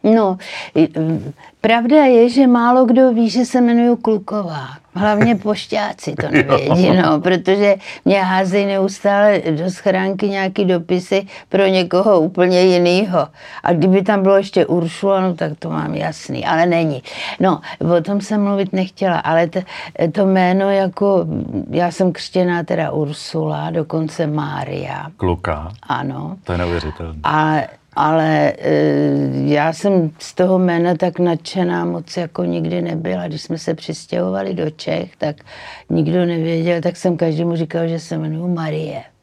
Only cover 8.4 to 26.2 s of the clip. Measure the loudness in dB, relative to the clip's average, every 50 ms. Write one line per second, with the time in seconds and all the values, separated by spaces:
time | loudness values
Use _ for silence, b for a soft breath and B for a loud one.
8.4 | 0 2 0 0 0 0 0 0 0 -2 -2 -2 0 0 2 4 4 4 4 2
9.4 | 0 -2 -2 -2 -2 -4 -6 -4 -2 -2 0 0 0 -2 -2 -2 -2 -2 -2 -2
10.4 | -4 -4 -2 -2 0 2 0 0 0 -2 -2 -2 -2 0 -2 -2 -2 -4 B B
11.4 | B B 0 2 2 2 2 0 0 2 0 2 4 4 4 4 4 2 2 2
12.4 | 2 4 4 4 4 4 4 4 4 4 4 2 0 0 0 -2 -2 -2 B B
13.4 | B B B B B 0 2 2 4 4 4 2 2 2 0 2 4 4 4 4
14.4 | 2 2 0 0 2 2 0 -2 -2 -4 -6 -4 -2 0 0 2 0 -2 -2 -4
15.4 | -6 -6 -6 -8 -8 -6 -6 -6 -4 -4 -6 -6 -6 -6 -8 -10 -10 -10 -8 -6
16.4 | -2 -2 0 2 2 2 2 0 0 0 -4 -6 B B B B B B B B
17.4 | 0 0 0 0 B B B B -2 2 2 2 0 0 -4 -4 -4 -2 -2 0
18.4 | 0 0 0 -2 -2 -2 -2 -4 -4 -4 -6 -4 -2 -2 -2 -2 -2 0 0 0
19.4 | 0 0 -2 -6 -8 B B B B B B -2 -2 -2 0 0 2 2 4 4
20.4 | 2 2 2 2 2 2 2 0 0 -2 -2 0 0 2 2 2 0 -2 -4 -6
21.4 | -6 -6 -6 -8 -8 -4 -2 -2 -2 -2 0 0 0 0 0 -4 -10 -4 -2 0
22.4 | 0 2 0 -2 -2 -2 -2 -2 -2 -2 -2 -2 -4 -4 -6 -10 -12 -8 -6 -4
23.4 | -4 -4 -4 -4 -4 -4 -2 -4 -4 -4 -4 -4 -4 -4 -4 -4 -4 -2 -2 -4
24.4 | -4 -4 -6 -8 -8 -8 -8 -8 -8 -8 -10 -10 -12 -14 -10 _ -2 -2 -2 -2
25.4 | -2 -6 -6 -4 -6 -12 -14 -16 -8 -6 -6 -6 -4 -6 -8 -8